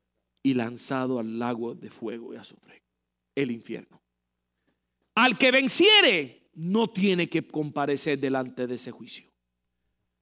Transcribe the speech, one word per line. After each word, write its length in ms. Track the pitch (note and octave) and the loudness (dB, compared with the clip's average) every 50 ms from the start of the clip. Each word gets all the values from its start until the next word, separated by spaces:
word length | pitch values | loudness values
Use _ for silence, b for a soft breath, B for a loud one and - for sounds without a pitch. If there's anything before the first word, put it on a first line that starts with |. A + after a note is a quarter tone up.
| _ _ _ _ _ _ _ _ - | _ _ _ _ _ _ _ _ -2
y 100 | C3+ B2+ | 0 0
lanzado 640 | B2 A2+ A#2 A#2+ A2+ - - C#3 C3 C3 B2+ C3 | 0 -2 -4 -8 -12 -8 -6 -4 -4 -2 -2 -2
al 220 | A#2+ A2 A2 A2+ A#2 | -4 -4 -6 -6 -6
lago 340 | A#2+ A#2+ A#2+ A2+ A#2 A#2 - | -4 -4 -4 -4 -6 -8 -8
de 160 | A#2 A2+ A2 | -12 -16 -20
fuego 420 | - - A#2 G#2+ A2+ A#2 A#2 - A#2 | -16 -10 -10 -10 -10 -10 -12 -14 -16
y 40 | |
azufre, 460 | A#2 - - - _ _ _ - _ _ _ _ _ _ _ _ _ _ _ - | -16 -18 -20 -20 _ _ _ -20 _ _ _ _ _ _ _ _ _ _ _ -4
el 160 | C#3 C#3+ A#2+ | -4 -4 -4
infierno. 500 | A#2 A2+ - - - A2 - _ _ _ _ _ _ _ _ _ _ _ _ _ _ _ _ _ _ _ _ _ _ _ _ _ - | -4 -8 -10 -12 -12 -14 -14 _ _ _ _ _ _ _ _ _ _ _ _ _ _ _ _ _ _ _ _ _ _ _ _ _ 2
Al 200 | A3 B3 C4 G#3 | 2 4 4 4
que 140 | - C4 B3+ | 4 2 4
venciere, 1000 | B3+ C4+ C4+ A3+ - - F4 G#4 G#4+ G#4 F4+ C4 F#3+ D#3+ C3+ B2 - _ _ _ _ | 4 4 2 2 2 6 6 8 8 8 6 6 4 2 -2 -6 -12 _ _ _ _
no 340 | E3 E3 F3+ G3 A3+ A3+ | -8 -4 0 2 2 0
tiene 400 | - - F#3 G3+ G3 F#3 F3 E3+ | 0 0 2 2 2 4 2 0
que 180 | - - D#3+ D#3 | 0 -2 -4 -4
comparecer 760 | - - D#3 D3 D3 - D3 C#3+ C#3+ C#3+ C3+ - D#3 C#3+ C3 | -2 -6 -6 -6 -4 -2 -2 0 0 -2 -2 0 -2 -2 0
delante 480 | C#3+ C3+ C3+ C3 B2+ B2+ B2+ B2+ B2 | 0 0 0 -2 -2 -6 -6 -8 -6
de 80 | B2 B2 | -6 -6
ese 160 | A#2 - B2 | -8 -8 -12
juicio. 420 | - - A2+ - - - _ _ _ _ _ _ _ _ _ _ _ _ _ _ _ _ _ _ _ _ | -14 -16 -18 -18 -18 -18 _ _ _ _ _ _ _ _ _ _ _ _ _ _ _ _ _ _ _ _